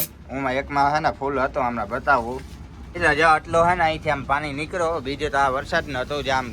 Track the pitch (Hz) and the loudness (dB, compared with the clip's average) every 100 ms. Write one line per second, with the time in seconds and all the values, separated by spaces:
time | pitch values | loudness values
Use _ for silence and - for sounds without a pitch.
0 | - - - 135 135 131 139 143 143 151 | -6 -8 -10 -4 -2 -2 0 2 2 2
1 | 151 - 139 139 139 143 123 117 104 127 | 0 -2 -2 0 0 0 -2 -2 -4 -2
2 | 147 131 117 131 - - - - - 175 | 2 2 2 -6 -10 -16 -16 -16 -12 0
3 | 165 143 165 156 165 165 170 180 160 156 | 2 4 6 4 4 4 4 4 2 0
4 | 156 143 135 143 151 139 156 185 165 165 | -2 -2 0 -2 -2 -6 -6 -2 -2 -2
5 | 127 143 151 139 139 131 143 170 151 127 | -4 -4 -2 2 2 0 -2 -2 -2 -4
6 | 123 147 135 131 123 | -4 -4 0 0 -2